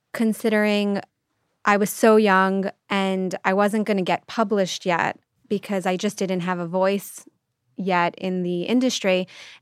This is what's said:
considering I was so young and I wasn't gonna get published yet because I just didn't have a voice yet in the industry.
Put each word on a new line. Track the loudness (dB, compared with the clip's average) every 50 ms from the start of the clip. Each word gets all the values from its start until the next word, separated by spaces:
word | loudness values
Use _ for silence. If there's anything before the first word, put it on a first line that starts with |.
| _ _
considering | -4 -2 -2 -2 -2 0 -2 0 2 2 2 2 2 0 0 0 -2 -4 -6 _ _ _ _ _ _ _ _ _ _ _ 0
I | 2 2
was | 2 2 -2
so | -2 2 4 6 6
young | 6 6 6 4 4 4 2 2 0 -2 -4 -6 _ _ -4
and | -2 -2 0 0 -2 -2 -2 -4 -4 -2 -2
I | 0
wasn't | 2 2 2 2 2 0 0
gonna | 0 0 0
get | 0 0 -2 -2 _
published | -8 -2 -2 -2 0 2 0 0 -2 -4 -6 -2
yet | -2 -2 -2 -2 -4 -6 -8 _ _ _ _ _ -6
because | -6 -6 -4 -4 -4 -2 -2
I | -2 -2
just | -2 -2 -4 -4 -4
didn't | -4 -2 -2 -2
have | -2 -4 -4 -4
a | -4
voice | -4 -2 0 2 2 0 -2 -4 -8 -18 -20 -20 -20 _ _ _ _ _ _ _ _ -12
yet | -6 -2 0 2 2 2 0 -2
in | -4 -6 -4 -2 -2
the | -2 -2 -2 -4
industry. | -2 0 0 2 2 0 -2 0 0 0 0 0 0 -4 -10 -20 -20 -20 -20 -18